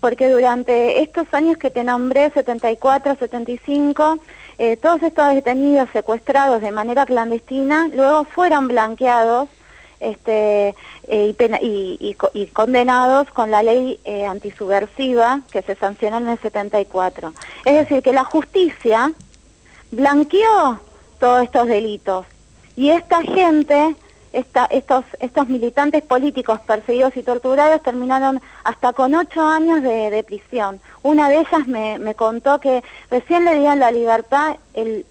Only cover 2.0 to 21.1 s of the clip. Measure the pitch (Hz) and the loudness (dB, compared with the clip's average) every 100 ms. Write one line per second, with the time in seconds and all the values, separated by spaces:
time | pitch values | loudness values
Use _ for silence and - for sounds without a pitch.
2 | 254 262 294 294 254 233 233 226 269 269 | 0 2 2 0 -4 -2 -2 0 0 0
3 | 277 269 233 240 233 247 - 285 285 285 | 0 -4 -6 -8 -8 -10 -4 0 0 2
4 | 302 320 - - - - 233 233 311 339 | 0 0 -6 -20 -20 -4 -2 0 0 2
5 | 330 320 285 277 269 254 277 285 247 220 | 0 0 2 2 0 0 2 2 0 -4
6 | 208 226 - 269 277 233 214 214 220 247 | -4 -6 0 2 2 0 -2 -6 -4 -2
7 | 269 254 226 233 - 262 269 302 330 254 | 0 0 -2 -6 -6 -4 0 0 0 0
8 | 269 302 294 - 359 311 262 240 220 226 | 2 2 0 0 2 2 0 0 -2 -2
9 | 262 240 226 240 285 _ - - - _ | 0 2 2 0 -2 _ -20 -20 -20 _
10 | 226 208 - 220 214 208 202 196 - - | -10 -8 -4 -2 2 2 0 -4 -18 -20
11 | - 214 208 202 233 220 240 202 190 - | -6 0 0 0 0 0 -4 -4 -6 -8
12 | 208 202 - - 196 - 220 254 247 247 | -10 -4 -4 -4 -8 -2 0 2 2 2
13 | 254 269 277 - 220 214 226 240 254 - | 4 2 0 -2 0 2 4 2 0 -8
14 | - 208 202 196 208 - 196 196 208 - | -10 -8 -6 -8 -12 -12 -2 -2 -2 -6
15 | 269 240 233 269 269 202 190 196 196 202 | -2 2 2 0 -4 -8 -6 -6 -6 -4
16 | 214 220 233 233 220 208 202 208 196 190 | -4 -4 -4 -6 -6 -6 -4 -2 -2 -2
17 | 185 180 165 160 - - - 294 302 269 | -4 -4 -14 -14 -20 -6 2 2 2 0
18 | 254 254 262 311 294 392 359 - 240 220 | 2 0 0 -2 -2 0 0 0 0 2
19 | 269 320 - _ _ _ _ - - 220 | 0 -4 -14 _ _ _ _ -20 -14 -2
20 | 277 285 294 381 440 415 294 226 - - | 2 2 2 2 4 4 2 -2 -12 -20
21 | - | -20